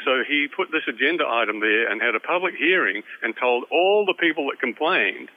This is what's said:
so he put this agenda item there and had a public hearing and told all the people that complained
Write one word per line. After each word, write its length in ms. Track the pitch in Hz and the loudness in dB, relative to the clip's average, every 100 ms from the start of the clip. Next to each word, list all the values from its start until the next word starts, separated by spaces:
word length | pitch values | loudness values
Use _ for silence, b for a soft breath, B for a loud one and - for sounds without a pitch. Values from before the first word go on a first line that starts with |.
so 180 | 143 131 117 | 0 0 0
he 220 | 147 143 | 0 -2
put 200 | - 180 | -4 -4
this 140 | 156 151 | -2 -4
agenda 360 | 117 135 170 139 | 0 0 2 0
item 320 | 117 107 107 | 0 0 0
there 300 | 110 107 113 | 2 2 2
and 80 | 107 | 0
had 140 | 117 | 0
a 60 | 110 | 0
public 340 | - 175 180 - | -2 -2 -2 -2
hearing 460 | 151 185 113 101 - B | 0 2 0 -2 -8 B
and 120 | 117 107 | -6 -2
told 280 | 127 120 - | 0 0 0
all 360 | 156 185 208 196 | 2 4 4 2
the 100 | 175 | 0
people 320 | 170 156 139 | 0 0 -4
that 100 | - | -4
complained 680 | 127 110 156 175 101 64 - | -6 -2 0 2 0 -2 -12